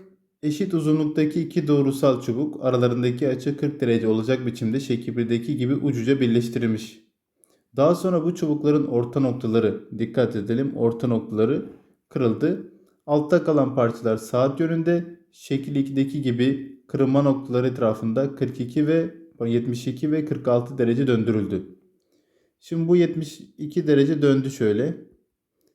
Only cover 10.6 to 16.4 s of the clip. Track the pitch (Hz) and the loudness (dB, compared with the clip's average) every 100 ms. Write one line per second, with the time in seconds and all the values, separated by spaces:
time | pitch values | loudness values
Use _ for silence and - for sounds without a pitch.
10.6 | 135 - 117 117 123 113 - 107 113 156 | -2 0 0 0 -2 -2 -2 0 2 0
11.6 | - - _ _ _ 143 117 101 156 202 | -6 -16 _ _ _ 0 0 2 0 -2
12.6 | - - _ _ 147 151 151 175 156 147 | -8 -20 _ _ 0 0 4 2 4 2
13.6 | 127 127 117 117 113 110 - 123 135 139 | 2 2 0 0 -2 -2 -2 0 0 0
14.6 | 165 165 165 170 170 - _ _ - 139 | -2 0 0 0 -2 -14 _ _ -6 -6
15.6 | 143 139 139 135 135 151 127 120 | -2 -4 -2 -2 -2 -2 -2 0